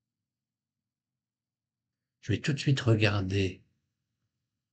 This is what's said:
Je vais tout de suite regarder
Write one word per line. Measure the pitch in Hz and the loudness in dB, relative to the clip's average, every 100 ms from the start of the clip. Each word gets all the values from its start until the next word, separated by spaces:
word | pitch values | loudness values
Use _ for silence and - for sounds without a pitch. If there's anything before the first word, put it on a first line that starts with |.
| _ _ _ _ _ _ _ _ _ _ _ _ _ _ _ _ _ _ _ _ _ _ | _ _ _ _ _ _ _ _ _ _ _ _ _ _ _ _ _ _ _ _ _ _
Je | - | -4
vais | 104 | -4
tout | - | -2
de | 143 | -2
suite | - 135 | 0 0
regarder | - 107 104 101 95 98 95 - _ _ _ _ _ _ _ _ _ _ _ | 2 4 2 0 -2 0 -2 -4 _ _ _ _ _ _ _ _ _ _ _